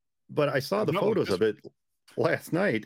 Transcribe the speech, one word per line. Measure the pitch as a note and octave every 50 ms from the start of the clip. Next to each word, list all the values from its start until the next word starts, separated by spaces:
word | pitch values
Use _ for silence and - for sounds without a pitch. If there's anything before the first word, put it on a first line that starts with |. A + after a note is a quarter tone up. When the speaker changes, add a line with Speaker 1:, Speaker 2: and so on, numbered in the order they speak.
| _ _ _ _ _ -
Speaker 1:
but | C3 - D3 C#3
I | B2+ C#3
saw | C3+ - F#3+ G#3 G#3+
the | -
Speaker 2:
Not | D3 G3 F#3+
like | G#3
Speaker 1:
photos | A3 F3+ B2 -
Speaker 2:
this | G2
Speaker 1:
of | F2
it | G#2+ A2 G2+ - - - _ _ _ _ _ _ _ - - -
last | B2+ E3 D#3 A#2 - - -
night, | E3 G3 G3 C3 A2 A2